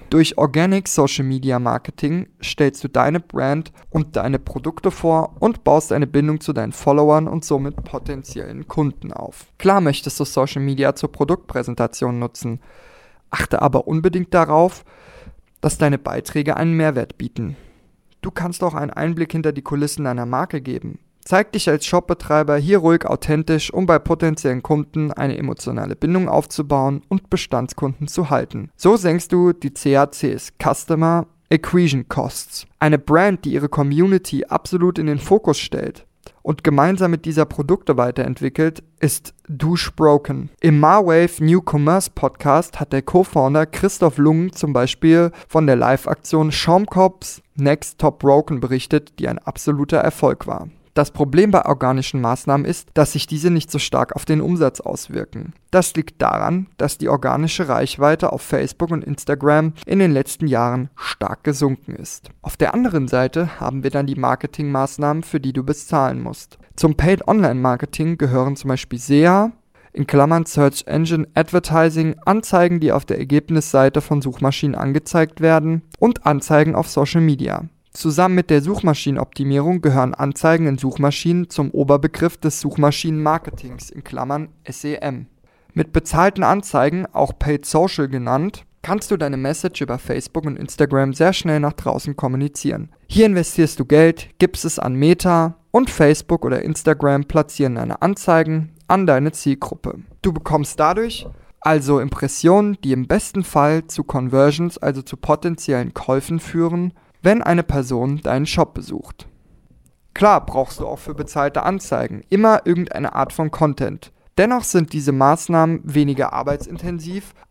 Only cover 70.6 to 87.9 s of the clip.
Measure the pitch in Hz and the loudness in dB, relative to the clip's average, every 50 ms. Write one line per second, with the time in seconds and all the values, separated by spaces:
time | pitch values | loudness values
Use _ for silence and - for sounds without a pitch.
70.6 | 143 139 139 - - - 151 156 165 160 170 160 156 - - 151 160 - - 180 | 2 2 2 -2 -6 -4 -2 -2 0 0 0 -2 -2 0 0 -2 0 2 0 -2
71.6 | 175 - 156 165 160 165 156 160 160 160 147 - - - 196 220 220 - - 180 | 0 2 2 4 4 4 2 0 0 -2 -2 -2 0 0 0 0 0 2 2 4
72.6 | 175 175 175 170 156 143 - - - - - - 135 135 143 147 151 - 165 156 | 4 4 4 2 2 2 2 0 0 -2 -4 -4 -2 0 2 0 2 2 0 0
73.6 | 151 - - 139 135 139 135 151 147 - 151 147 131 139 123 - 135 135 135 - | 0 2 4 4 4 4 2 0 0 0 -2 -2 -2 -4 -4 -2 -2 -2 0 0
74.6 | - 143 131 - - 135 139 156 - - - 170 160 156 - - 156 160 160 160 | -2 -2 -2 -2 -2 -2 -2 -2 -2 0 0 2 2 0 0 0 2 4 4 4
75.6 | 151 160 160 165 - _ - - - - - - - - 151 139 - - 156 147 | 4 2 0 -2 -4 _ -2 0 2 2 2 2 0 0 0 0 2 2 4 4
76.6 | 156 160 - - 165 - - 147 143 139 - 170 165 160 147 135 - - - - | 4 4 2 0 -2 -2 0 0 0 2 2 2 4 4 2 0 -2 -4 -4 -6
77.6 | 165 165 - _ _ _ - - - 160 147 147 180 185 185 180 175 - 160 147 | -8 -12 -16 _ _ _ -12 -6 -4 0 4 4 4 4 4 2 2 4 4 4
78.6 | 139 165 202 - - 170 147 - - 147 139 123 127 - - - 139 139 139 139 | 4 2 -2 0 0 0 0 0 0 -2 -2 -2 -4 -6 -6 -4 -2 0 0 2
79.6 | 143 165 180 180 160 151 131 135 127 127 123 - 139 143 139 - - 160 165 165 | 2 0 0 0 2 2 2 2 2 0 -2 -2 -4 -4 -2 0 2 2 4 4
80.6 | 165 151 139 127 131 131 123 - 139 143 139 - - 165 170 175 175 170 - - | 2 0 0 -2 -2 -4 -2 0 0 0 0 0 0 0 0 0 -2 -2 -4 -4
81.6 | 143 131 - - 143 135 143 143 139 160 - - 165 170 - - - 156 - - | -4 -2 -2 0 2 4 4 4 2 0 -2 -2 -2 -2 -2 -2 -4 -4 -4 -4
82.6 | - 135 - - 147 147 147 - - 165 160 156 151 151 156 165 - - 135 - | -6 -4 0 2 2 2 2 0 -2 -4 -4 -2 0 0 -2 -2 -4 -8 -14 -14
83.6 | 131 127 123 123 - - - - - - - 131 127 127 139 147 156 160 - _ | -14 -16 -16 -16 -18 -18 -18 -18 -16 -12 -10 -8 -6 -6 -6 -6 -8 -10 -14 _
84.6 | _ - 127 - - 147 151 - - 147 131 120 120 - _ _ _ _ _ _ | _ -16 -14 -10 -8 -8 -8 -6 -6 -8 -8 -10 -12 -16 _ _ _ _ _ _
85.6 | _ _ - 165 156 - - 165 151 - - 156 175 202 196 196 180 117 175 202 | _ _ -4 -4 -4 -2 -2 -2 -2 0 2 2 2 2 2 2 2 2 2 0
86.6 | 202 - - 143 127 147 156 180 190 - - - 143 - - - - 147 151 143 | -2 -2 0 0 2 2 0 -2 -6 -6 -4 -2 -2 -2 -2 -2 -2 -2 -2 -2
87.6 | - - - 156 170 190 | -4 -2 0 0 0 0